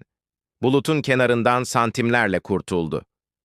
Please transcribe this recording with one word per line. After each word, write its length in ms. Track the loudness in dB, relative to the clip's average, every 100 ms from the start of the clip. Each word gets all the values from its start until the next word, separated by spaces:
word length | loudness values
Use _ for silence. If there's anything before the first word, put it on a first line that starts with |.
| _ _ _ _ _ -4
Bulutun 400 | 0 0 0 -2
kenarından 600 | 0 2 2 2 2 0
santimlerle 760 | -2 -2 -2 0 0 2 0 -2
kurtuldu. 640 | -2 -4 -2 -4 -2 -6 -10 _ _ _